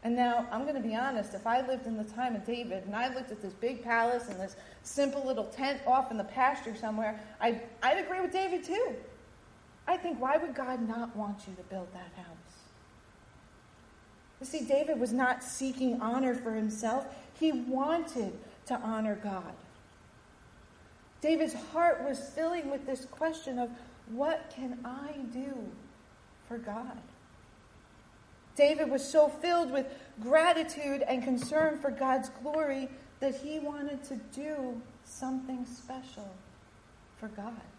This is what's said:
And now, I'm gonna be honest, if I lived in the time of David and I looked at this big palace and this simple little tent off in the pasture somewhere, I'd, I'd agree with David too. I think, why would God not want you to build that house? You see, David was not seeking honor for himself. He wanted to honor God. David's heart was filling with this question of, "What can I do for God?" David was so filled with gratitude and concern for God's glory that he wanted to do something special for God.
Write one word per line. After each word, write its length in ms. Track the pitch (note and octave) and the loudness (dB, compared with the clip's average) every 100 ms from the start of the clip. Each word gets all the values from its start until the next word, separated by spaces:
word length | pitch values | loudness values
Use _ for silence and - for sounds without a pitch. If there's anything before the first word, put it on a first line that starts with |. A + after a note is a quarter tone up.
And 140 | A3+ A#3+ | 0 4
now, 320 | B3 A#3+ A#3+ | 4 4 0
I'm 140 | A3 | -2
gonna 160 | C#4+ C#4 | -2 -2
be 140 | A3+ | 0
honest, 400 | A3 C4 A#3+ G3+ | 0 0 0 -4
if 120 | G3 A3+ | -4 2
I 140 | A#3+ B3+ | 2 2
lived 200 | C4 A3+ | -2 -2
in 120 | A3 | -4
the 60 | |
time 300 | G#3+ A3+ B3+ | -4 -2 -2
of 120 | A3 G3 | -2 -2
David 380 | A#3+ A#3+ F#3+ F#3+ | -4 -4 -6 -4
and 100 | G#3 | -2
I 160 | B3+ | -2
looked 180 | B3+ B3+ | -2 -6
at 120 | G#3+ | -8
this 100 | G3+ | -8
big 320 | F3+ A#3 B3+ | -4 -4 -4
palace 440 | A#3 A#3 A#3 B3 A#3 | 2 4 4 2 -2
and 120 | F#3 | -6
this 160 | F#3+ - - - | -8 -10 -18 -16
simple 440 | - - C#4 C#4 C4 | -8 2 2 2 0
little 180 | A3+ | 0
tent 380 | G#3 - C4+ C#4 - | -2 -2 0 0 6
off 240 | B3+ C4 | 6 6
in 60 | A3 | -2
the 80 | |
pasture 500 | G3 C4 B3+ C#4 - | -2 4 4 4 -4
somewhere, 460 | A3 A3 G#3+ A3 G#3 - - | -6 -4 -2 -2 -4 -10 0
I'd, 200 | A#3 A#3 - - | 2 2 -6 0
I'd 160 | B3+ E4+ | 4 4
agree 240 | F4+ F#4 | 2 0
with 100 | F4+ | 0
David 320 | F#4 F#4+ F4 | 2 0 0
too. 300 | - F#4+ A#4+ A#3 - - - - - - - - - | 0 0 0 -2 -10 -18 -20 -20 -20 -20 -20 -12 0
I 100 | F4+ | 0
think, 240 | F4 B3+ | 0 -2
why 160 | B3+ D4+ | 2 2
would 180 | E4 | 2
God 340 | C4 B3+ B3+ A3 | -4 -4 -2 -2
not 260 | A3+ A#3 | -2 -4
want 320 | G#3 G#3 G3+ - | -4 -6 -6 -10
you 80 | |
to 80 | F3+ | -14
build 260 | F3+ F#3+ F3+ | -10 -8 -8
that 300 | F#3 F3 F3+ | -12 -14 -14
house? 140 | F3 E3 E3+ - - - - - - - - - - - - - - - - - - - | -16 -16 -20 -20 -20 -20 -20 -20 -20 -20 -20 -20 -20 -20 -20 -20 -20 -20 -20 -20 -20 -14
You 60 | C4 | -8
see, 180 | D#4 | -4
David 360 | B3 C#4 D4+ C#4+ | 4 4 4 2
was 120 | A#3+ | 2
not 300 | A#3+ B3+ B3 | 4 4 2
seeking 580 | - - C4+ B3+ C4 A#3 | -2 -4 -4 0 0 2
honor 340 | A3 A#3+ B3+ | 0 2 2
for 200 | A#3+ A#3 | 2 0
himself. 520 | A3 G#3+ G#3+ A3+ B3 C#4 - - - | 0 0 0 0 0 -2 -10 -16 0
He 100 | D#4+ | 2
wanted 840 | C4+ A#3+ C4 C#4+ E4 D#4+ B3+ G3+ F3 - - - | 2 0 0 2 2 0 -2 -4 -4 -14 -18 -6
to 100 | B3 | -4
honor 420 | A3 A3 A3 G#3 | -2 0 0 -2
God. 320 | G#3 F#3+ F3 - - - - - - - - - - - - - - - - - | -4 -6 -8 -14 -18 -20 -20 -20 -20 -20 -20 -20 -20 -20 -20 -20 -20 -20 -20 -2
David's 340 | D4+ D#4+ D#4+ - - | 4 4 4 -2 -4
heart 320 | D#4 E4+ C4+ | 4 6 4
was 160 | C4 B3 | 2 -2
filling 500 | - - E4 F4 C#4+ | -6 -2 0 0 -2
with 160 | C#4 C#4 | -4 -4
this 180 | B3+ - | -6 -6
question 520 | - D#4+ D#4+ - B3 | -2 -2 -2 -4 -2
of, 120 | A#3+ A#3+ - - - | -2 -4 -16 -20 -10
"What 400 | A3+ C#4+ D#4+ - | -2 0 0 -4
can 240 | - B3+ B3 | -8 -8 -6
I 320 | B3 C4 C#4+ D4 B3 | -8 -8 -8 -8 -6
do 400 | A#3+ C4+ C4 G3+ - - - - - - - - | -6 -6 -6 -8 -12 -18 -20 -20 -20 -20 -20 -10
for 120 | A#3 | -10
God?" 400 | A#3 G#3 B3 - - - - - - - - - - - - - - - - | -6 -8 -8 -12 -16 -20 -20 -20 -20 -20 -20 -20 -20 -20 -20 -20 -20 -20 -16
David 340 | - C#4+ D4+ D4+ | 8 8 8 2
was 160 | C4+ | 2
so 240 | C4+ D#4+ D4+ | 4 8 8
filled 440 | - E4+ F4 D#4 | 6 2 4 4
with 140 | C4+ C4+ - - - | 0 -2 -8 -16 -10
gratitude 840 | A3+ D#4 E4 D#4+ D#4 - C#4+ C#4 | 6 8 8 6 2 -2 -2 0
and 220 | - C4 | 0 0
concern 560 | B3 B3 - D4+ D#4 D4+ | 2 0 2 4 4 2
for 100 | C#4 | -2
God's 380 | A3+ C4 C4 A3 - | 0 2 2 0 -8
glory 460 | B3+ D4+ D4+ C4+ C4+ - - - | -4 0 0 0 -4 -10 -20 -2
that 160 | C#4 | -2
he 240 | C4 C#4+ D#4 | -2 -4 -4
wanted 460 | D4 D4 C#4+ C#4 | -4 -4 -6 -6
to 100 | - B3 - | -8 -10 -10
do 480 | - D4+ D4+ C4 A#3 A#3+ - | -8 -6 -4 -4 -6 -10 -18
something 600 | - - C4 C4 C4 B3+ | -18 -8 -4 -4 -4 -6
special 720 | B3 A#3+ - C4 C4 - G3+ F#3+ - - - - - - - - | -8 -10 -12 -12 -12 -14 -14 -14 -20 -20 -20 -20 -20 -20 -20 -14
for 100 | A3 | -12
God. 360 | G#3+ G#3 A3 - | -10 -10 -10 -16